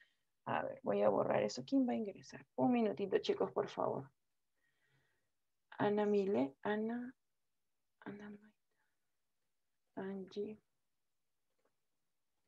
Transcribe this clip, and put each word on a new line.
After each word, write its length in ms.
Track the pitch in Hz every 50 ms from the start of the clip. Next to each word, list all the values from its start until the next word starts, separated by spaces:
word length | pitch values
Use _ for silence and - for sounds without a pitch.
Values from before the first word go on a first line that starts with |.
| - _ _ _ _ _ _ _ -
A 180 | - - 82 -
ver, 160 | - - - -
voy 180 | 214 202 202
a 80 | 202 208
borrar 340 | 196 196 - - - 208 214
eso. 200 | 208 - - 262 -
¿Quién 180 | 277 277 262
va 60 | 240
a 40 | 240
ingresar? 500 | 233 220 196 - - - - - - - _ -
Un 160 | - 262 254
minutito, 460 | 247 240 226 202 196 - 196 190 - -
chicos, 340 | - - 196 - 190 190
por 160 | - - - -
favor. 420 | - - - - - 135 135 - _ _ _ _ _ _ _ _ _ _ _ _ _ _ _ _ _ _ _ _ _ _ _ _ _ _ _ _ _ _ _ - - -
Ana 280 | 190 208 208 208 208
Mile, 480 | 208 208 202 196 190 202 233 269 269 - _
Ana, 540 | - 208 208 214 220 226 233 247 247 254 - _ _ _ _ _ _ _ _ _ _ _ _ _ _ _ _ _
Ana 280 | - 202 202 202 208 208
Maita, 220 | 208 202 - - _ _ _ _ _ _ _ _ _ _ _ _ _ _ _ _ _ _ _ _ _ _ _ _ _ _ _ _ -
Angie. 680 | - 190 190 196 196 185 185 - 208 208 214 220 220 _ _ _ _ _ _ _ _ _ _ _ _ _ _ _ _ _ _ _ _ _ _ _ _ _ _ _ _ _ _ _ _ _ _ _ _ _